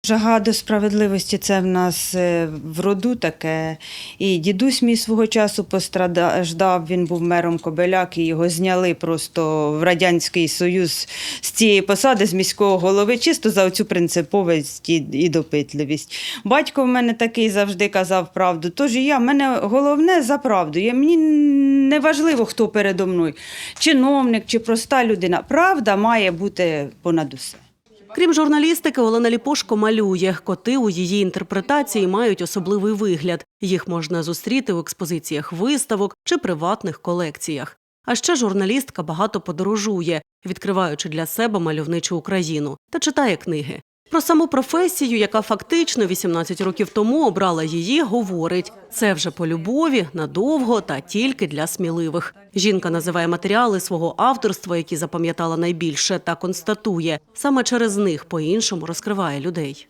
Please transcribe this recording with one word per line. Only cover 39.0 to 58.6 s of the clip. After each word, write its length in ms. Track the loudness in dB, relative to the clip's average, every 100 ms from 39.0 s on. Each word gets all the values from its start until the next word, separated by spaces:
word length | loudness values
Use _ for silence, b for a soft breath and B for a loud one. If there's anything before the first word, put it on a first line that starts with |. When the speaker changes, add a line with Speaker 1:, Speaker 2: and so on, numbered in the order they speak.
Speaker 2:
багато 380 | -8 -2 -2 -2
подорожує, 800 | -8 -4 -2 -2 -2 -2 -2 -4 -6 _ -10
відкриваючи 640 | -8 -2 0 0 -4 -6
для 160 | -6 -6
себе 340 | -2 -2 0
мальовничу 580 | -2 -2 -2 -4 -2 -6
Україну, 600 | -2 -2 -2 -4 -4 -8 _
та 100 | -4
читає 360 | -2 0 0 0
книги. 460 | -2 -4 -6 -12 _ _ _
Про 100 | -2
саму 260 | 4 4 4
професію, 720 | 0 0 0 0 0 0 0
яка 240 | 2 0
фактично 640 | 0 -4 0 0 0 0 0
вісімнадцять 560 | 0 -2 -2 -4 -2
років 280 | -4 -2 -2
тому 360 | 0 2 4 2
обрала 380 | 2 0 0
її, 380 | -2 -4 0 0
говорить: 720 | 2 0 -2 -2 -2 -2 -4 -16 -14
«Це 220 | 0 0
вже 180 | 0 -4
по 160 | -4 -4
любові, 600 | -2 -2 0 2 2 0
надовго 680 | -6 -4 -2 0 0 2 0
та 180 | 0 -8
тільки 480 | -4 -2 -2 -2 -4
для 200 | -4 -6
сміливих». 680 | -4 -4 -2 -2 -4 -6 -14 -8 -2
Жінка 340 | 2 2 0
називає 380 | -2 -2 0 0
матеріали 520 | -2 0 2 2 0
свого 360 | -2 -4 -2 0
авторства, 600 | 0 2 -2 -4 -4 -6
які 180 | -4 -6
запам'ятала 600 | -4 -2 -2 -2 -2 -2
найбільше, 640 | -2 -2 -4 -2 -2 -2
та 160 | -4 -6
констатує: 840 | -6 -6 -4 -4 -4 -2 -2 -4 _
саме 300 | -4 0 2
через 340 | 2 0 0 0
них 280 | 0 -2 -4
по-іншому 600 | -4 0 0